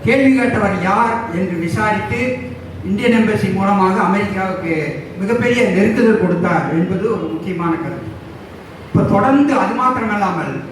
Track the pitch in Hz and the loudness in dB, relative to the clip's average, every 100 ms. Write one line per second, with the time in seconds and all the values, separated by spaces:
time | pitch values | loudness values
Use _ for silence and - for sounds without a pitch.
0 | 147 269 269 262 240 220 202 185 180 202 | 2 4 6 4 2 2 0 0 0 2
1 | 240 - - 170 185 170 165 214 208 208 | 2 0 -4 -4 -4 -2 -2 -2 0 -2
2 | 185 233 254 254 254 - - - - 202 | -2 -2 -2 -4 -8 -12 -14 -10 -4 0
3 | 240 226 220 208 190 185 196 202 190 190 | 4 4 4 2 0 0 2 2 2 2
4 | 185 202 202 190 190 180 165 160 147 160 | 2 0 0 -2 -4 -4 -4 -2 -4 -6
5 | - 175 196 240 247 240 202 180 214 226 | -10 -6 -2 0 2 2 2 4 2 4
6 | 226 196 180 170 180 165 160 160 180 180 | 4 4 2 0 0 0 0 0 0 0
7 | 214 190 160 160 180 170 170 160 160 147 | 0 -2 -4 -6 -6 -4 -2 -2 -4 -8
8 | 107 - - - - - - - - - | -10 -14 -16 -16 -16 -18 -18 -18 -2 0
9 | - 196 262 277 285 262 - 233 254 247 | 2 2 4 4 4 2 0 0 0 0
10 | 220 208 190 170 139 131 - | -2 0 0 -2 -4 -6 -10